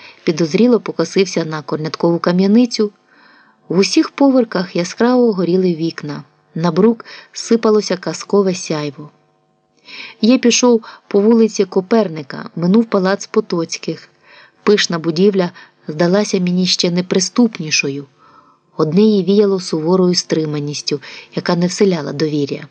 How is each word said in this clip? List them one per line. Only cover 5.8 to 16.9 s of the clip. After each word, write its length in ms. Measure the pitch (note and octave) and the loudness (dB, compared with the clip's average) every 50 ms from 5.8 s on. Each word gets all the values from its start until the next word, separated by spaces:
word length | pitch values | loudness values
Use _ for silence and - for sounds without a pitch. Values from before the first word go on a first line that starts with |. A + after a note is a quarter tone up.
| E3 E3 E3 - - D3 C#3+ D3 C#3+ _ _ _ _ _ _ | -4 -6 -6 -8 -10 -10 -10 -12 -14 _ _ _ _ _ _
На 160 | E3+ D#3+ F3 | -4 -4 0
брук 340 | D#3+ F3 G#3 A3+ A#3 A3+ - - - - - _ | 2 2 2 2 2 0 -6 -16 -20 -20 -20 _
сипалося 640 | _ - - - A3+ A3+ A3+ A3 G#3+ G#3+ G3+ - F#3+ | _ -16 -2 -2 0 2 2 2 2 2 0 -2 -6
казкове 580 | F3+ - E3 E3 - - - - G3+ G3 F#3+ F3+ | -6 -6 -8 -10 -10 -6 -2 0 0 2 0 -2
сяйво. 540 | F#3 - - E3 D3+ D3 D3 C#3 - D3+ D3 _ _ _ _ _ _ _ _ _ _ _ _ _ _ _ - - - - - - _ | -4 -6 -6 -6 -6 -6 -8 -10 -12 -18 -20 _ _ _ _ _ _ _ _ _ _ _ _ _ _ _ -20 -20 -18 -18 -20 -6 _
Я 160 | - G#3+ B3+ | 2 2 4
пішов 460 | C4 - A#3+ G#3+ - - B3 A#3+ A3 A3+ - - - _ | 4 4 2 2 4 4 4 4 2 0 -6 -16 -20 _
по 120 | _ - G3+ | _ 0 2
вулиці 460 | G3+ A3 A#3 A3+ A3+ G#3 - - G3 | 4 4 6 4 4 2 2 -2 -4
Коперника, 840 | F#3 - G3 F#3 F#3 A#3 A3+ G#3 E3+ D#3+ D#3 C#3+ - - D3+ - - - | -2 -2 -2 0 2 0 0 0 0 -4 -10 -12 -12 -14 -14 -14 -12 -6
минув 300 | E3 E3 F3 F#3+ A3+ A#3 | -2 0 2 2 2 2
палац 420 | A3+ - G3+ F3+ F#3 G3 G3 - | 2 0 0 0 0 -2 -2 -6
Потоцьких. 840 | - - A3 G#3+ - F#3+ E3+ E3 E3 - - - - D#3+ C#3+ - _ _ _ _ _ - - - _ _ _ _ | -4 -2 -2 -2 -2 -4 -6 -4 -6 -8 -10 -8 -10 -10 -10 -14 _ _ _ _ _ -20 -20 -20 _ _ _ _
Пишна 360 | - G#3 G3 - - F3+ E3 | 2 2 2 2 -2 -4 -4
будівля 520 | D#3 E3 D#3+ E3+ F#3+ G#3 F#3+ F#3+ F3+ F3 - - - _ _ _ _ | -4 -4 0 2 2 2 2 2 -2 -2 -6 -12 -20 _ _ _ _
здалася 520 | - D3+ D#3 F3 F3 F#3 G3+ G#3 G#3 - G3 | -10 -4 -2 0 2 2 0 0 0 -2 -2
мені 260 | F3+ F3+ F3+ F3+ F#3 | 0 0 0 0 0
ще 260 | F3+ - - - F3+ | 0 0 -2 -2 -2